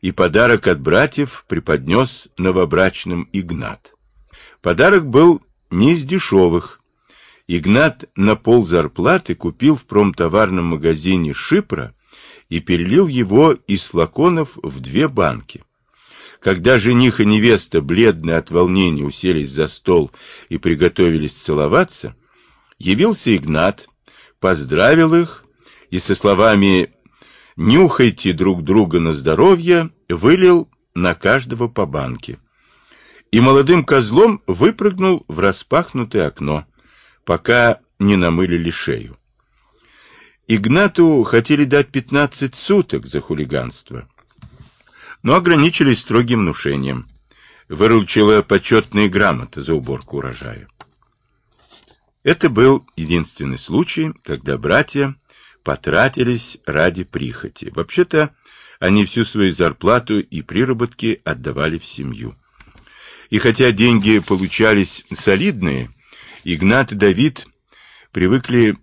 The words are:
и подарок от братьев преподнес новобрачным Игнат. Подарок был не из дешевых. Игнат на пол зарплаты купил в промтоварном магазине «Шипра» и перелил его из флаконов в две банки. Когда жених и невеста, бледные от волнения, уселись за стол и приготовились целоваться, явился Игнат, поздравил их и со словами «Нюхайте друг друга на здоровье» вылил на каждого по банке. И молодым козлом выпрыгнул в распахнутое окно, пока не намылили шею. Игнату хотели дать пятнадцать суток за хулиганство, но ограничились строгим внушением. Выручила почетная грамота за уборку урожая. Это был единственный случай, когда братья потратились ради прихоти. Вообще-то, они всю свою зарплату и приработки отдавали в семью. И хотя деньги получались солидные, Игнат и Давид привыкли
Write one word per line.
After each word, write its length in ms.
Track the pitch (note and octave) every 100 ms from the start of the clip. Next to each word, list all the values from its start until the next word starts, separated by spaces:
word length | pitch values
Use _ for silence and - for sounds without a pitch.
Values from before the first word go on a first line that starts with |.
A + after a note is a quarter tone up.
и 120 | F#2
подарок 540 | - F2+ F2+ A#2+ A2+ -
от 140 | E2
братьев 640 | C2+ F2+ D3+ - C#3 - _
преподнес 800 | E2+ - D2+ C2+ G2 C3 - - -
новобрачным 880 | F#2 F#2 F2 E2 F#2 - - F2 E2+
Игнат. 600 | G2 F2 F2 G#2+ - _ _ _ _ _ - - _
Подарок 460 | F2 E2+ D#3+ G3 D3+
был 360 | B2 E3+ D#3 _ _ _
не 220 | F2 B2
из 120 | E3+
дешевых. 760 | C3+ F#3 - G2 F2+ E2+ - - _ _ _ _ _ _ _
Игнат 600 | F2 D#2 A2 D3+ - - -
на 200 | G2+ G#2+
пол 280 | - A#2+
зарплаты 680 | F#2+ E2+ D2+ - G2 F#3 -
купил 420 | E2+ E2+ - C3+ D3+
в 80 |
промтоварном 840 | - G#2 G2+ D#2+ E2+ F#2+ G#2+ F#2 E2+
магазине 680 | D#2+ D#2+ D#2+ E2+ F#2+ D#2+
«Шипра» 600 | C#2 - F3+ G#3 E2 A#1+ _ _ - - - _
и 120 | E2+
перелил 480 | - E2+ F2 C3+ F#3
его 440 | B2+ G#2 G#2+ D#3+ C3+ -
из 180 | -
флаконов 760 | - E2+ D#2+ - E3 E3+ D#3 -
в 180 | D#2 C3
две 280 | F2+ D#2 D3+
банки. 560 | B2 E2 A#1 - - _ _ _ _ _ - - _
Когда 380 | - F#2+ F2+ B2+
жених 400 | G#2 A#2+ B2+ -
и 40 |
невеста, 560 | G#2 G#2+ A2+ G#2+ - -
бледные 560 | C#2+ F2 A2+ E2+ D#2+ E2
от 140 | -
волнения, 540 | E2 F2+ F#2 F#2 D2+
уселись 460 | C#2+ C#2 F2+ E2 C#2+
за 180 | C2+ D2+
стол 420 | - - F2+ C#2+ _ - - -
и 100 | E2
приготовились 760 | F2 D#2+ E2+ - F2 D#2+ D2+
целоваться, 840 | - - D2+ D2 A#2+ F#3 - A#1+ A#1 _ _ _ _ _ _
явился 560 | - G2+ G3+ G#3 - G2
Игнат, 520 | C#2+ D2+ F2 - - _ _ _ _ _
поздравил 720 | F#2 E2+ C2+ D2+ A2 D#3+ D#3+
их 300 | E3+ E3 - _ _ _ _ _
и 100 | F2+
со 160 | - F#2+
словами 760 | G2+ F#2+ A2 G#2 G2 F#2 - _ _ _ _ _ _ -
«Нюхайте 760 | F#2 C#3 F#3 - B2 - G2
друг 320 | E2 F#2 F2+
друга 340 | D#2 G2+ F#2+ E2+
на 140 | E2
здоровье» 800 | D2+ C#2 D#2 F3+ F#3 E3+ F3 D#3+ _ _
вылил 600 | F2 G#2+ F3+ F#3 F3 - _ _ -
на 180 | F2+
каждого 540 | E2+ F#2+ B2+ B2 A#2+ A#2+
по 180 | - F2+
банке. 520 | C#2+ C2 B1 - A#1+ _ _ _ _ _ _ _ _ _
И 100 | A2
молодым 440 | B2+ C#3 C#3 F3
козлом 580 | C3+ C#3 A2 B2 A3+ G#3 -
выпрыгнул 760 | F2 D#3 A3 G#2 F#3 F#3+ F3+ -
в 100 | D#2
распахнутое 880 | G2 F#2+ - C#3+ E3+ C3+ A#2 G#2+ D#2
окно, 400 | - C#2+ D2+ - _ _ _ _ _
пока 540 | - F2 - A#2+ A#2 A2 _ _
не 160 | G2+ G2+
намылили 540 | F2 E2 F#2 E2+ E2+
шею. 460 | - - A#1+ A1 - _ _ _ _ _ _ _ _ _ - _ _ _
Игнату 720 | A2+ G#2 E3 G3+ - E3 D3
хотели 420 | A2 A#2 A#2 D3
дать 260 | C#3+ C#3+ C#3
пятнадцать 680 | C#3 A#2+ C#3 C#3+ - C3+ -
суток 500 | - G3+ - C#2 B1
за 140 | D2
хулиганство, 880 | - D#2 C#2+ C#2 B1 - - B1+ A#1 _ _ _ - _ - _ _ _ - -
но 140 | - E3
ограничились 640 | F3 E3 D#3 D#3+ C#3 A#2
строгим 400 | - G#2+ A#2+ A#2
внушением. 680 | F#2+ D2 - C#2 C2+ C2 - _ _ _ _ _ _
Выручила 760 | D2+ G#2+ A2+ G2+ - G#2 G#2+
почетная 680 | - G2 - A2+ - G#2 G#2
грамота 540 | F#2 G2+ C#2 B1 -
за 120 | C#2
уборку 440 | D#2+ B1+ C2 - C#2
урожая. 500 | C2 B1 B1 A#1 - _ - _ _ _ _ _ _ _ _ - _ _ _ _
Это 280 | C3+ E3+ E3
был 360 | G#2+ B2+ C3+ - -
единственный 640 | D#2+ F2 D#2 - C#2+ B1+
случай, 540 | - F#2+ E3 - D#3+ -
когда 340 | - C2+ C2+ C2+
братья 560 | D2 G#2+ D3 C#3 C#3 C#3 _ _ _ _
потратились 960 | - C#2 - D#2 B2+ - A#2+ A#2+ - - -
ради 380 | D2 F2 F2+
прихоти. 680 | F2+ - C2+ A#1 - - -
Вообще-то, 600 | - E2 - F3+ D#3 D3+ _ _ - - -
они 280 | F2+ G2+ -
всю 180 | -
свою 280 | A2 G#2+ G2
зарплату 640 | D#2+ E2+ - F2 A#2+ A#2 G#2+
и 240 | - D#2+
приработки 800 | - G2 B2+ A#2+ A#2+ - A2+ -
отдавали 540 | - C2+ B1+ C2 D#2 E2
в 80 | -
семью. 500 | - C#2 A1 A1+ - _ _ - _ _ _ - - -
И 80 | G#2+
хотя 340 | A#2+ A2+ B2+
деньги 460 | G2+ A#2+ A#2 G2+ G#2+
получались 840 | E2+ F#2+ F#2 - A2 G#2 F#2 - -
солидные, 760 | - - G2 F#3+ C3 F2+ C2+ A#1+ _ _ - - -
Игнат 480 | - E2+ F#2 B2 C3
и 40 | G#2
Давид 500 | G2+ F#2 D3 - - _ _ _ _ _ _
привыкли 640 | - F2+ B2+ - A#2+ A2 -